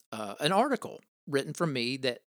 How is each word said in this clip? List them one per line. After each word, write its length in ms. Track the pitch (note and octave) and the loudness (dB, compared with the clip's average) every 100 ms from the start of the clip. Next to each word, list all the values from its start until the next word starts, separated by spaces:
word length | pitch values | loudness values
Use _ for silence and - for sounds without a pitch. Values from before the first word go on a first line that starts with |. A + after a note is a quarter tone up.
| _ | _
uh, 240 | A2 G#2+ G2+ | -8 -8 -2
an 120 | D3 | 2
article 480 | G3 C#4 B3+ - - - _ - | 4 4 0 -4 -12 -20 _ -2
written 260 | C#3 C#3 | 0 0
from 180 | D3+ E3+ | -2 -2
me 240 | C3 A#2+ C3+ | 0 -2 0
that, 240 | C3 A#2 - | -2 -4 -8